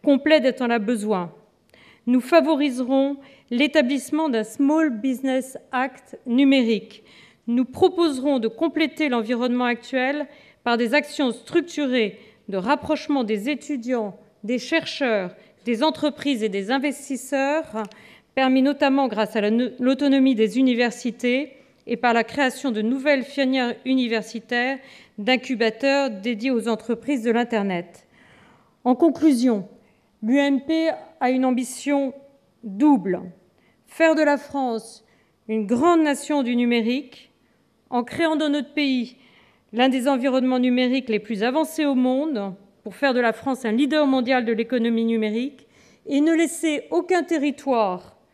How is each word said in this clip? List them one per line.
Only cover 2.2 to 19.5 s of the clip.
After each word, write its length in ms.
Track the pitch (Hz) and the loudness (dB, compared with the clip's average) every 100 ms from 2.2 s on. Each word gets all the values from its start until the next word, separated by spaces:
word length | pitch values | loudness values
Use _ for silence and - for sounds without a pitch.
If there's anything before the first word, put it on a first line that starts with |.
| 240 339 277 302 285 247 247 269 277 277 - - _ | 4 4 4 0 0 -2 0 0 0 -4 -14 -20 _
l'établissement 800 | 240 294 311 247 277 - 302 320 | 0 2 2 2 -2 -2 -4 -2
d'un 140 | 233 | -2
Small 460 | 214 - 277 311 320 | -4 0 2 2 0
Business 680 | 220 269 254 269 262 262 - - | 0 -4 -2 -2 -2 -4 -14 -8
Act 480 | 254 262 262 - - - | -4 -4 -8 -20 -16 -2
numérique. 800 | 240 277 269 226 214 - - _ - - _ - | 2 4 4 4 0 -4 -20 _ -20 -20 _ -4
Nous 180 | 240 247 | -2 -2
proposerons 720 | - 370 370 339 262 277 269 | 2 2 4 0 0 0 0
de 100 | 220 | -2
compléter 600 | 220 330 311 311 311 302 | -2 -2 0 -2 0 -2
l'environnement 560 | 240 220 247 247 247 247 | -2 -2 -2 0 0 0
actuel 640 | 240 - 262 254 294 294 - - _ | -2 -4 -2 -2 -4 -8 -12 -20 _
par 140 | 240 233 | -2 0
des 160 | 233 | 2
actions 380 | 294 294 - 262 | 0 -2 -2 -2
structurées 880 | 220 - 339 339 - 277 247 208 - - _ - | -2 -2 -2 -2 -4 -2 0 -2 -4 -20 _ -8
de 80 | 190 | -4
rapprochement 680 | 196 294 294 302 - 285 | 0 -2 0 -4 0 -2
des 260 | 214 214 226 | 0 -2 -2
étudiants, 680 | 302 - 285 233 247 208 - - _ | -6 -6 -8 -4 -4 -4 -10 -20 _
des 160 | 202 247 | -6 -4
chercheurs, 760 | - 320 - - 269 214 180 - - _ - | -2 -2 -2 -4 -2 -2 -4 -10 -20 _ -4
des 160 | 220 | 0
entreprises 600 | 311 311 302 294 285 254 | 0 0 -4 -2 -2 -2
et 60 | 214 | -2
des 220 | 196 196 | -4 -2
investisseurs, 1120 | 262 285 247 - 254 - 277 269 302 311 214 202 - - - _ - | -2 -2 -6 -10 -10 -4 -2 0 -2 -4 -10 -10 -14 -20 -20 _ 0
permis 260 | 262 262 | 2 4
notamment 460 | 262 285 285 269 269 | 2 2 2 2 0
grâce 280 | 214 208 220 | -2 -2 0
à 40 | |
la 100 | 208 | 0